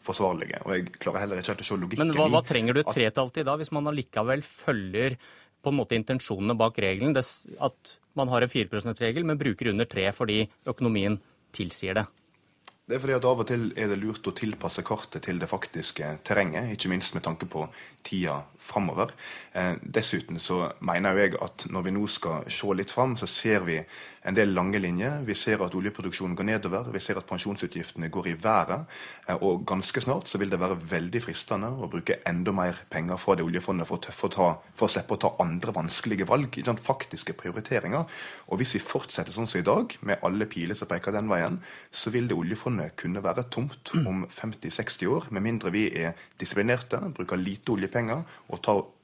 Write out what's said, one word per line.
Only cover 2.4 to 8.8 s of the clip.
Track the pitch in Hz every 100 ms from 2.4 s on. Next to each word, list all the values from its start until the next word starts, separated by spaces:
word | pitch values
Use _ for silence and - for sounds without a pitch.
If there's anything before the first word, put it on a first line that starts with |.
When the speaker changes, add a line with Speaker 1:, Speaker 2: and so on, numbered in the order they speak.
Speaker 1:
i | -
Speaker 2:
trenger | 127 113
du | 127
et | 151
Speaker 1:
at | 123
Speaker 2:
tretall | 110 - 127
til | 160
da, | 139 151
hvis | 156
man | 151 147
allikevel | 147 120 110 113 139
følger | - - - 120 95 101 131 127 - - - _
på | 143
en | 143
måte | 113 113
intensjonene | 107 131 - 98 101 117
bak | 117 113
regelen, | 98 95 135
det | 135 123
s-, | - - -
at | 139 - - - _ -
man | 131
har | 123
en | 120
fire | 127 104
prosent-regel, | 107